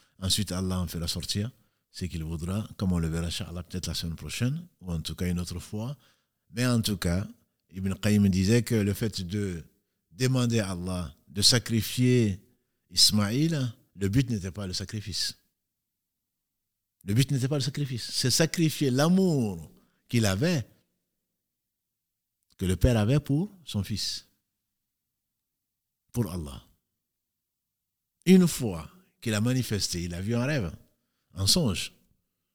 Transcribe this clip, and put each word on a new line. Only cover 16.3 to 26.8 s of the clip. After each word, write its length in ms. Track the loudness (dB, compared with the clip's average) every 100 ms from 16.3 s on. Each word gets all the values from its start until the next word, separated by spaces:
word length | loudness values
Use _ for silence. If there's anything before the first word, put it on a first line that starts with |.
| _ _ _ _ _ _ _ 0
Le 80 | 2
but 160 | 2
n'était 160 | 0 0
pas 100 | 0
le 40 |
sacrifice. 460 | -2 -4 -4 -6 -6
C'est 180 | -2 0
sacrifier 640 | 2 2 2 0 2 0
l'amour 800 | 2 4 4 4 2 -2 -4 -14 -20 _ _ -2
qu'il 180 | 2 2
avait, 380 | 2 0 0 -4 _ _ _ _ _ _ _ _ _ _ _ _ _ _ _ _ _ _ -4
que 80 | -2
le 100 | 4
père 220 | 4 4
avait 220 | 4 2
pour 320 | 2 0 0 -8 -6
son 180 | -4
fils, 440 | -2 -4 -6 -8 -12 _ _ _ _ _ _ _ _ _ _ _ _ _ _ _ _ _ _
pour 200 | -4 -4
Allah. 320 | -4 -8 -12 -18 _